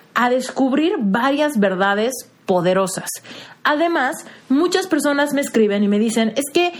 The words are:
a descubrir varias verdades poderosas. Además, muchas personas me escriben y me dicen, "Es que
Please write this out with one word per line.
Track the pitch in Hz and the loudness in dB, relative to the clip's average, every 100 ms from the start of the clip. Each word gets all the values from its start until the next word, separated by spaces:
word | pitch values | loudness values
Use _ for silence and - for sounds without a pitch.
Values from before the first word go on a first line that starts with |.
| - - | -8 -2
a | 247 | 2
descubrir | 254 254 - 262 294 330 403 | 0 -2 -2 0 2 0 0
varias | 196 233 269 285 302 233 | 0 0 0 0 0 2
verdades | 196 185 196 202 233 254 - _ - | 0 2 0 0 -2 -4 -14 _ 0
poderosas. | 180 175 190 185 - - - - - - - - | 2 2 2 0 -4 -10 -12 -16 -20 -20 -6 -2
Además, | 302 339 320 254 - - - - | 0 0 0 -2 -4 -14 -18 -2
muchas | 285 359 370 381 | 0 2 0 0
personas | 294 285 285 285 | 0 0 0 0
me | 277 | 0
escriben | 277 233 208 202 | 0 2 2 2
y | 202 | 2
me | 208 | 2
dicen, | 220 226 220 - | 0 0 0 -2
"Es | - | -2
que | 349 349 | 0 0